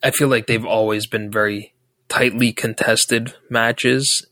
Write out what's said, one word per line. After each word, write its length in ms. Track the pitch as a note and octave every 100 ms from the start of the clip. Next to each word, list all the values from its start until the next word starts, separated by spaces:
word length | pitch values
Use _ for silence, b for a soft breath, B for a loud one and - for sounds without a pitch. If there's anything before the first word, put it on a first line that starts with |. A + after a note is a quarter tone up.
I 80 | C3+
feel 160 | - C#3+
like 180 | B2 G#2+
they've 180 | A#2
always 420 | A2 A2 A2 G#2+ G#2+
been 240 | A2 G#2
very 440 | G#2+ G#2 G#2 G#2 _ _ _ -
tightly 440 | - B2+ A#2 A#2+
contested 840 | G#2+ A2+ A2 - A2+ - A#2 A#2 - _
matches, 760 | A#2+ A2+ A#2+ B2+ C3 C#3 - -